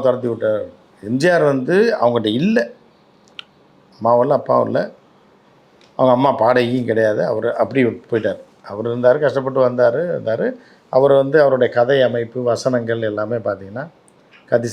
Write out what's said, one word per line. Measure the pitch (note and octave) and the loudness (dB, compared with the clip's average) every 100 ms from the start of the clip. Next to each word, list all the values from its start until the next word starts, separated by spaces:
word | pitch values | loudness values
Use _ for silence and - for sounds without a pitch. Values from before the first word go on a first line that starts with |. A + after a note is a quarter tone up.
துரத்தி | C3 A#2+ A#2+ | 0 0 -4
விட்டார். | G#2+ A2 G#2 - - _ - G2+ | -4 -2 -2 -6 -14 _ -14 -6
எம் | C3 | -2
ஜி | F3 | 2
ஆர் | E3+ D3 | 2 2
வந்து | C3+ C3 F#3 A#3 - | 0 0 2 2 2
அவங்ககிட்ட | A#2+ A#2+ G#2+ A#2 | 0 0 -2 0
இல்ல, | F#3+ A3+ - - _ _ _ _ _ - - _ _ _ _ - | 0 0 -2 -10 _ _ _ _ _ -20 -20 _ _ _ _ -6
அம்மாவும் | A2+ A#2+ | 0 2
இல்ல, | C3+ C3+ | 2 0
அப்பாவும் | - B2 A2+ | 0 0 0
இல்ல, | A#2+ - - _ _ _ _ _ _ _ _ _ - | -2 -4 -10 _ _ _ _ _ _ _ _ _ 0
அவங்க | C3 B2 | 2 2
அம்மா | C#3 G#2+ | 2 2
பாடகியும் | A2+ B2 A#2+ B2+ A2+ | 2 2 2 -2 -2
கிடையாது. | A2 A2 G#2 E2+ | 0 2 2 -2
அவர் | G#2+ A#2 - | -2 -2 -2
அப்படி | A2+ C3 A#2 - - | -2 0 0 -2 -4
போயிட்டார். | A#2 G#2+ F2+ - _ - | -4 -2 -6 -12 _ -14
அவர் | G#2 A#2 | -8 -6
இருந்தாரு, | A#2+ B2 D3 | 0 2 2
கஷ்டப்பட்டு | C#3+ C3+ C3 C3 B2 | 0 -2 -2 0 0
வந்தாரு, | B2 A#2+ C3 F3 | 2 0 0 -4
இருந்தாரு. | - A2 A2+ A#3+ B3+ - _ - C3 | -6 -4 -4 -4 -6 -16 _ -2 2
அவர் | C#3 | 4
வந்து | C#3 C3+ D3+ | 4 4 4
அவருடைய | C#3 C3 A#2+ | 4 4 2
கதை | B2 B2 C#3 | 2 2 2
அமைப்பு, | A#2+ A#2+ A2 B2+ | 2 0 -6 -4
வசனங்கள் | A#2+ A2 C3 B2 A2+ A2+ A2 | -2 -2 0 -2 -2 -4 -4
எல்லாமே | G#2 G#2+ A#2 G#2 | -4 -4 -4 -6
பார்த்தீங்கன்னா | F#2+ F#2+ A2+ E3 _ _ _ _ - - | -8 -10 -14 -14 _ _ _ _ -20 -4
கத்தி | A#2+ A#2 | -2 0